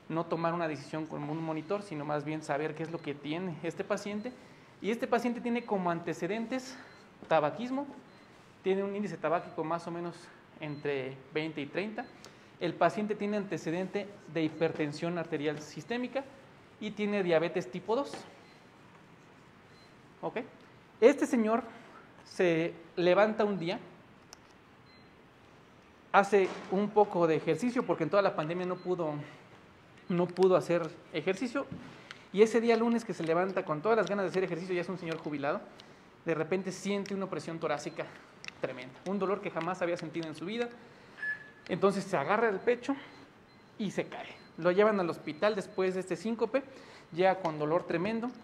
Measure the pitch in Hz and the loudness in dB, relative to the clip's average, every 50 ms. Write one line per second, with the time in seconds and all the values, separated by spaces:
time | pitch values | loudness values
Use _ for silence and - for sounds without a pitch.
0 | - - 160 165 170 170 180 165 165 165 165 175 170 156 151 135 135 - - 156 | -10 -4 -2 -2 0 0 -2 0 0 0 0 0 -2 -2 -4 -6 -8 -8 -6 -6
1 | 160 151 151 147 147 147 151 165 165 160 160 156 156 160 196 202 202 - 160 147 | -6 -6 -6 -6 -4 -4 -4 -4 -4 -4 -4 -6 -4 -4 -4 -4 -4 -6 -8 -6
2 | 143 151 147 151 139 151 156 156 156 - 143 139 156 156 151 156 165 156 165 160 | -4 -2 -2 -2 -2 -4 -6 -6 -4 -2 -2 -2 -2 -2 -4 -6 -6 -6 -6 -6
3 | - 147 143 143 - 147 151 170 190 185 156 147 - 165 160 - 196 - 208 190 | -6 -6 -8 -6 -4 -4 -4 -2 -2 -4 -6 -4 -6 -6 -4 -4 -4 -4 -4 -4
4 | - 202 208 208 208 247 - - - - - - - - - - - 190 233 233 | -4 -6 -6 -6 -6 -8 -10 -12 -18 -20 -20 -20 -20 -20 -16 -6 -2 -2 -2 -2
5 | 262 - 247 226 233 240 233 233 - 240 233 240 233 233 214 190 180 175 170 170 | 0 0 0 0 2 0 -2 -2 -2 -2 -2 -2 -2 0 -2 0 2 0 0 -2
6 | 170 170 156 - 175 170 208 226 226 226 262 262 - - - - - - - - | -2 -4 -4 -4 -2 -4 -2 -4 -4 -4 -4 -6 -6 -8 -14 -16 -18 -20 -20 -20
7 | - - - - - - 165 156 147 147 147 196 240 247 262 269 285 - - - | -20 -20 -20 -20 0 4 4 6 6 4 0 -2 -4 -4 -4 -4 -6 -8 -12 -16
8 | - - - - - - - - - - - - - 185 190 196 196 202 196 208 | -20 -20 -20 -20 -20 -20 -20 -20 -20 -20 -20 -6 -2 0 0 2 0 -2 -4 -4
9 | 208 175 165 160 - 151 160 180 - - - - 156 156 165 170 - 180 170 170 | -4 -6 -6 -4 0 0 0 0 0 -4 -6 -6 -2 -2 -2 -4 -4 -6 -6 -6
10 | 175 170 165 - - - - - - - - - 156 151 147 143 143 143 143 139 | -6 -8 -8 -10 -16 -20 -20 -20 -20 -20 -14 -10 -8 -8 -8 -4 -4 -2 -2 -2
11 | 127 131 135 135 - - 151 156 156 160 156 156 139 - - 165 196 220 214 240 | -2 -6 -8 -10 -14 -6 -4 -4 -4 -2 -4 -6 -8 -4 -4 -4 -4 -4 -6 -8
12 | 247 - - - - - - - - - - - 175 170 156 - 180 170 - 214 | -10 -12 -14 -18 -20 -20 -20 -20 -20 -20 -8 -4 -4 -4 2 4 4 4 4 2
13 | 214 208 208 208 208 202 208 208 190 - 165 151 - 165 160 180 190 185 - 202 | -2 -2 -2 -2 -2 -2 -2 -2 -2 -2 -4 -4 -4 -4 -2 -2 -4 -4 -4 -6
14 | 196 202 - - - - 151 165 160 151 151 - 165 160 160 165 156 147 147 - | -6 -6 -12 -16 -18 -6 -2 0 0 0 0 0 0 0 2 0 -2 -2 -2 -4
15 | 170 170 175 175 160 - 160 143 143 151 147 147 151 - - 160 143 - 233 247 | -4 -2 -2 -4 -4 -4 -4 -2 -2 -2 -2 -4 -8 -10 -12 -14 -8 -6 -4 -4
16 | 247 247 - 269 269 - - - - - - - - - - - 214 214 208 - | -4 -2 -4 -6 -6 -6 -12 -20 -20 -20 -20 -20 -20 -20 -14 -8 -8 -8 -2 -2
17 | 208 202 208 202 190 175 165 156 165 175 170 185 175 - - 180 - - 220 277 | 0 2 2 2 4 4 6 4 4 4 0 -2 -4 -4 -8 -8 -2 0 0 0
18 | 277 - - - - - - - - - - - - - - - - - - - | 0 -2 -6 -12 -14 -16 -18 -20 -20 -20 -20 -20 -20 -20 -20 -20 -20 -20 -20 -20
19 | - - - - - - - - - - - - - - - - - - - - | -20 -20 -20 -20 -20 -20 -20 -20 -20 -20 -20 -20 -20 -20 -20 -20 -20 -20 -20 -20
20 | - - - - - 165 - 220 262 - - - - - - - - - - - | -20 -20 -18 -10 -10 -6 -6 -6 -8 -8 -14 -20 -20 -20 -20 -20 -20 -20 2 8
21 | 220 262 285 285 311 - 277 233 220 214 226 233 - - - - - - - - | 8 8 8 8 4 2 4 4 4 4 2 2 0 -4 -12 -16 -18 -20 -20 -20
22 | - - - - - - - - 190 175 165 160 165 170 - - - - - - | -20 -20 -20 -20 -20 -14 0 2 4 4 4 4 2 0 -2 -8 -14 -8 -2 2
23 | 170 180 180 190 208 214 214 220 214 208 202 180 170 165 202 254 - - - - | 4 6 8 8 6 6 6 2 2 2 2 0 -2 -4 -4 -4 -8 -14 -18 -20
24 | - - - - - - - - - - - - - - - - - - - - | -20 -20 -20 -20 -20 -20 -20 -20 -20 -20 -20 -20 -20 -20 -20 -20 -20 -20 -20 -20
25 | - - - - - - - - - - - - - - - - - - - - | -20 -20 -20 -20 -20 -20 -20 -20 -20 -20 -20 -20 -20 -20 -20 -20 -20 -20 -20 -20
26 | - - - 196 196 196 220 202 190 180 - - - - 190 190 208 202 - 208 | -10 4 6 6 6 8 6 6 6 4 0 -6 -6 -2 0 0 0 2 6 4
27 | 208 208 - 180 170 160 160 147 - 165 156 160 247 247 240 254 - - 165 - | 4 6 6 4 4 6 4 4 4 2 0 2 0 0 0 0 2 2 0 2
28 | 165 147 190 202 196 185 - - 156 151 170 185 180 180 185 180 - 180 180 175 | 2 2 4 4 4 4 0 0 -2 -2 -4 -4 -2 -4 -4 -4 -2 -2 -2 0
29 | 170 156 147 147 139 - - - - - - - - - - - - - - - | 0 -2 -4 -6 -8 -10 -14 -20 -20 -20 -20 -20 -20 -20 -20 -20 -20 -20 -20 -20
30 | - - 180 170 180 175 175 - 185 185 185 165 - - 170 170 165 156 - - | -6 -2 2 2 2 0 4 4 6 8 8 6 4 4 0 0 0 -4 -8 -12
31 | - - - 165 143 185 190 - 262 233 - 277 - - - - - - - - | -16 -8 -6 -2 -2 -2 -2 -2 -4 -4 -4 -4 -6 -6 -10 -12 -14 -16 -18 -18
32 | - - - - - - - 185 220 226 233 240 226 233 233 233 233 240 233 226 | -18 -18 -20 -20 -16 -4 6 6 8 8 8 4 6 6 6 6 4 4 2 2
33 | - - 175 - 170 156 160 175 185 196 185 190 - - 156 151 151 214 233 226 | 0 -4 -4 -2 0 2 4 4 4 2 0 -2 -2 -2 -2 0 2 4 4 4
34 | 190 170 202 202 190 170 151 185 190 165 170 160 185 185 185 175 170 - 185 170 | 4 2 0 0 0 0 2 0 0 0 -2 -4 -4 -2 -2 -2 -2 -4 -6 -6
35 | 175 165 160 156 - 160 147 143 139 143 165 214 - - - - - - - - | -4 -6 -6 -4 -4 -6 -4 -2 -2 -2 -2 -2 -4 -10 -16 -20 -20 -20 -20 -20
36 | - - - - - 170 160 151 156 156 190 190 185 190 180 - - 196 202 202 | -20 -20 -20 -8 -2 -2 0 0 0 0 0 0 0 -4 -6 -4 -4 -2 -2 -2
37 | 196 190 202 196 190 185 180 151 143 170 165 160 165 151 147 147 - 160 - - | -2 -4 -4 -4 -4 -4 -4 -6 -6 -6 -6 -4 -2 -2 -2 -2 -4 -6 -8 -8
38 | 151 - - - - - - - - - - - - 131 127 127 127 131 - - | -8 -8 -10 -16 -20 -20 -20 -16 -16 -16 -8 -6 -6 -6 -6 -8 -12 -14 -16 -10
39 | - 180 196 202 190 180 202 202 202 175 - 165 165 175 185 - 185 175 175 170 | -6 -4 -2 0 0 0 0 -2 -2 -6 -4 -4 -4 -4 -2 -2 -2 -2 -2 -2
40 | 170 156 151 170 160 160 147 151 160 180 220 233 240 240 - - - - - - | -4 -6 -6 -6 -6 -8 -8 -8 -8 -6 -4 -4 -4 -4 -6 -12 -18 -20 -20 -20
41 | - - - - - - - - - - - - - - 185 165 190 202 190 196 | -20 -20 -12 -8 -6 -6 -6 -6 -10 -16 -20 -18 -6 -4 -2 2 4 4 4 2
42 | - - - 147 139 151 202 220 240 226 190 190 - 240 247 240 - - 277 277 | -2 -2 0 0 2 2 2 4 4 2 2 2 2 2 2 2 0 -4 -4 -4
43 | - - - - - - - - - - - - - - - - 220 180 - - | -6 -12 -18 -20 -20 -20 -20 -20 -20 -20 -20 -20 -20 -20 -8 -4 -4 -2 -2 -2
44 | 156 - - 247 - - - - - - - - 160 180 180 196 208 220 214 196 | -4 -4 -6 -10 -12 -12 -14 -18 -20 -18 -12 0 2 4 6 8 6 6 6 4
45 | 175 165 151 - - 156 151 - 202 214 220 190 180 - - - 185 185 180 190 | 2 0 -2 -4 -6 -8 -2 0 2 2 2 0 -4 -4 -2 0 0 2 0 -2
46 | 180 185 175 170 - 220 233 226 233 - - 269 269 - - - - - - - | -2 -4 -4 -4 -2 -4 0 0 0 0 0 -2 -2 -2 -10 -18 -18 -18 -20 -20
47 | - - - 160 185 190 180 190 185 165 156 151 151 151 160 180 170 - 170 165 | -18 -8 0 4 4 4 4 4 0 -2 -2 0 0 2 2 2 2 0 -2 0
48 | 175 208 226 226 226 247 - - | 0 0 -2 -2 -4 -4 -8 -10